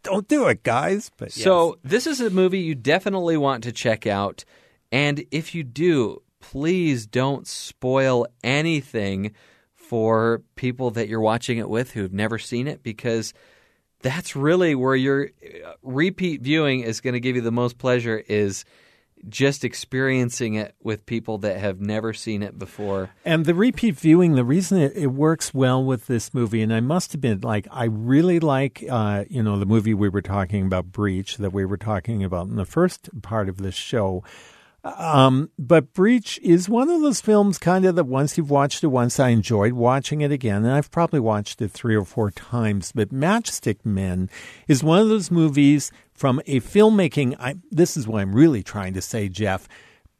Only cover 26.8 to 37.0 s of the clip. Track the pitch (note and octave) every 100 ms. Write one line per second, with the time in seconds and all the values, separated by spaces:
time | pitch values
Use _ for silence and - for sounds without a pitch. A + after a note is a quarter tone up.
26.8 | A#2+ F3 - D3+ C3 G2 A#2+ G#2 - C#3
27.8 | A#2 G#2+ A#2 C#3 F3+ E3+ D#3+ C3+ C3+ -
28.8 | - B2 G#2+ G2+ G2+ C#3 G#2+ G2+ G2 A2+
29.8 | G#2+ G#2 G2+ G2 F#2 G2 F2+ G#2 F#2+ F#2
30.8 | F2 F#2+ G#2 F#2 G2 - G2+ G2 F#2+ G2+
31.8 | A2 G#2 G2 A2+ F#2+ F2 F#2 A2+ F2+ -
32.8 | F3+ - - - - A2 F#2+ F#2+ G2 -
33.8 | - B2+ G2 F2+ - - - - _ _
34.8 | - - E3 D3 C3 C3 D3+ - B2 E3
35.8 | B2+ - G3 B3 - - - E3+ F3+ A3+
36.8 | C#4 E4+